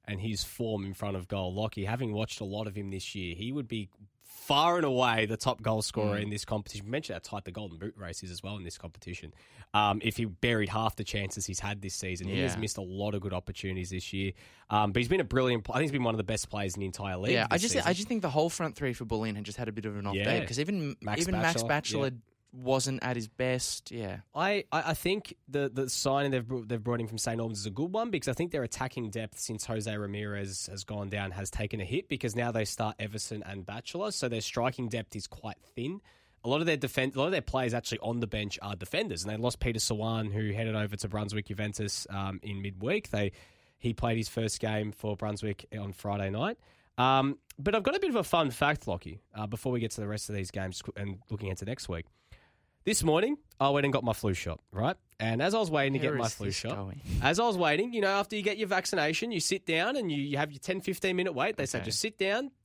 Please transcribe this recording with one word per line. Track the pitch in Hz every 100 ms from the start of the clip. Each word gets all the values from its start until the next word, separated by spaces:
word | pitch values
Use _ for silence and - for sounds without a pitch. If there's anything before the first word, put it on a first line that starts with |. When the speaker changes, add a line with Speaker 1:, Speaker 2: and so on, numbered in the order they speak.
| -
Speaker 1:
and | 101
his | 110 104
form | - - 117 104
in | 98
front | 95 104 98
of | 90
goal. | 101 92
Lockie, | 95 107 -
having | 98 120 123
watched | 104 110 -
a |
lot | 101 104 107
of | 101
him | 98
this | 95 -
year, | 101 90
he | 87 113
would | 143 123
be | 113 95 - 104 _
far | - - - 143 165 175
and |
away | 147 127 127 113
the | 107 110
top | 131 120
goal | 110 110
scorer | - - 104 104
Speaker 2:
Mm. |
Speaker 1:
in | 104
this | 104
competition. | - 107 101 104
We | 101
mentioned | 139 156
how | 87 - 104
tight | 95
the |
Golden | 92 104 82
Boot | 101 -
race | 90 82
is | 92
as | 85
well | 95 104
in |
this | 87 -
competition. | 85 - - 87 - - - - -
Um, | 104 104 104
if | 117 110
he | 113
buried | 87 120 113 101
half | 110 110 -
the |
chances | 104 104 98 - 98
he's | 92
had | 101 104
this | 98
season, | - 92 90 92
he | 95
has | 90
Speaker 2:
Yeah. | 95
Speaker 1:
missed | 110 -
a |
lot | 92 95 104
of | 101
good | 98
opportunities | 90 - 92 98 92 90
this | 92 -
year. | 98 95 - - - -
Um, | 107 104
but | 98
he's | 120
been | 190
a |
brilliant | 143 127 127 120
pl-, | 101
I | 127
think | 156
he's |
been | 139
one | 120
of | 110
the |
best | 101 107 -
players | 104 98
in | 90
the | 98
entire | - 98 90
league | 104
Speaker 2:
Yeah, | 117 -
I |
Speaker 1:
this | 175
Speaker 2:
just, | 220
Speaker 1:
season. | 269 170
Speaker 2:
I |
just | 180 214
think | 226
the | 170
whole | 143 165
front | - 160 -
three | 135
for | 120 113
Bulleen | 110 110 104
had |
just | 104 104
had | 113
a |
bit | 107 107
of | 104
an | 101
off |
Speaker 1:
Yeah. | 98
Speaker 2:
day | 104 113
because | 95 117
even, | 160 202 147 -
Speaker 1:
Max | 107 107
Speaker 2:
even | 170
Max | - 165 117
Speaker 1:
Batchelor, | 117
Speaker 2:
Batchelor | 147 - 123 135
Speaker 1:
yeah. | 123 - _ _
Speaker 2:
wasn't | 127 127 131 131 131
at | 123 120
his | 110
best. | - 127 127 - - -
Yeah. | 117 101 95 -
Speaker 1:
I, | - 185 202 -
I, | 156 156
I |
think | 160 175 202 - - -
the, | 143 139
the | 120 131
signing | - 139 139 143
they've | 131 117
br-, | 127
they've | 107 117
brought | 113 120
in | 113
from | 110
Saint | - 113
Albans | 113 104
is | 104
a |
good | 98 170
one | 208 233
because | 180 135
I |
think | 127 175
their | 151
attacking | 117 - 127 - 113
depth | 113 110 -
since | - 110 -
Jose | 110 104 104
Ramirez | 101 104 104 101 98 92 -
has | 98
gone | - 104 98
down | 104 98
has | 90 98
taken | - 107 107
a |
hit | 92 143 -
because | 151 120 113
now | 120
they | 113
start | 107 - 107 -
Everson | 107 107 - 107
and | 98 98 92
Batchelor, | 107 - 170 208
so | - 131
their | 113
striking | - - 123 123 123
depth | 113 107 107
is | -
quite | - 110 - _
thin. | - 131 196 - - _ _
A | 117
lot | 143
of | 165
their | 147
defen-, | 123 - 131 131
a |
lot |
of | 156
their | 185
players | - 131 123
actually | 120 - 117
on | 110 120
the | 113
bench | 107 104 -
are | 101 101
defenders, | - 165 220 82
and | 98
they | 110
lost | 120 -
Peter | 123 110
Sawan, | - 107 110 113 107
who | 104 107
headed | 104 110 107
over | 104
to | 101 104
Brunswick | 107 104 107 -
Juventus, | 101 107 104 101 - -
um, | 98 98 95
in | 104 98
midweek. | 101 92 113 208 -
They, | 107 101 - - - _ _
he | 120
played | 110 120 113
his | 110
first | - 110 -
game | 107 107 107
for | 98 107 101
Brunswick | 107 104 107 101 - 107
on | 101
Friday | 95 104 101 98
night. | 104 175 240 _ _ _ -
Um, | 127 135 135 139 - -
but | 143
I've | 214
got | 202 381
a |
bit | 392
of | 233
a |
fun | 180 175 147
fact, | 120 147 151 -
Lockie, | 87 - 87 _
uh, | 104 107
before | 110 131
we | 123
get | 110
to | -
the | 104
rest | 107 -
of |
these | 104 92
games | 98 95 92
qu-, | - -
and | 101 95 -
looking | 104 98
into | 92
next | 98 131 -
week. | 85 - _ - - _ _ _ _
This | - 220
morning, | 160 156 220 294 - -
I | 139
went | 143 143
and |
got | 135
my | 120
flu | 110 110
shot, | 90 85 78 _
right? | 95 127 190 _ -
And | 110 113
as | 170
I | 220
was | 190
waiting | 151 139
to | 135
Speaker 2:
Where | 131 135
Speaker 1:
get |
my | 113
Speaker 2:
is |
Speaker 1:
flu | - 101
Speaker 2:
this |
Speaker 1:
shot, | 98 113 101
Speaker 2:
going? | 98 139 - -
Speaker 1:
as | 131 175
I | 233
was | 185
waiting, | 165 151 240
you | 233
know, | 196
after | 202 202 214
you |
get | 202 208
your | 208
vaccination, | 185 - 185 151 160 233
you | 196
sit | - 190
down | - 160 196 277
and | 196
you, | 143
you | 143 139
have | 151
your | 139
ten, | - 190
fifteen | 190 180 190 180
minute | 180
wait. | 135 180 214
They |
say, | 135 123
Speaker 2:
Okay. | 110
Speaker 1:
"Just | -
sit | 220 -
down, | 190 214 277 -